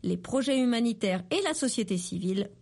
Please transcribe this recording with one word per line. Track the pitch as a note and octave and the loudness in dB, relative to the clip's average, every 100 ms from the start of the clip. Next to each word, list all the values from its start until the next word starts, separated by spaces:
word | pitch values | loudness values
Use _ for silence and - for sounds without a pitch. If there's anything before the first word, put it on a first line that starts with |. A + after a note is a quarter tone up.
Les | - F3+ | -2 -4
projets | - B3+ C#4 C4+ | -2 0 2 2
humanitaires | B3+ A#3 A#3 A3 G3+ F#3 F3+ | 4 2 2 0 0 0 0
et | F4 | 0
la | F#4+ | 0
société | D#4 C4 A#3+ G#3 F#3 | 0 0 0 0 -2
civile | F3+ F3+ F#3 F#3+ G3+ - | -2 -4 -2 -2 -4 -8